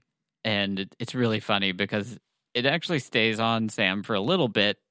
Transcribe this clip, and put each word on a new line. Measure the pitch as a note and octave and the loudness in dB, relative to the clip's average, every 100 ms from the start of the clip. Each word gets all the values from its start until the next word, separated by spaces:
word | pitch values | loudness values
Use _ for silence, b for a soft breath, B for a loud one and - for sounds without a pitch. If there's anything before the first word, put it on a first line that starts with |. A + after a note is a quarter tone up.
| _ _ _ _ | _ _ _ _
and | A2+ G2+ G2 F#2+ | -2 0 0 -2
it, | G2 - | -6 -8
it's | A#2 B2+ | -8 0
really | A#2+ A2 | 0 0
funny | - G2+ G2 | 0 0 0
because | F#2 G2+ G#2+ G#2+ G#2 _ _ _ | 0 -2 -2 -4 -10 _ _ _
it | B2 C3+ | -2 0
actually | E3 - D#3 | 0 0 -2
stays | - A#2+ A2+ A2 | 0 2 2 2
on | A2+ A2+ A2 | 2 2 -2
Sam | - G2 G2+ | 0 0 0
for | F#2+ | -2
a | G2+ | -2
little | A2+ F#3 B2+ | 0 2 2
bit, | G#2 G2+ - _ | 2 0 0 _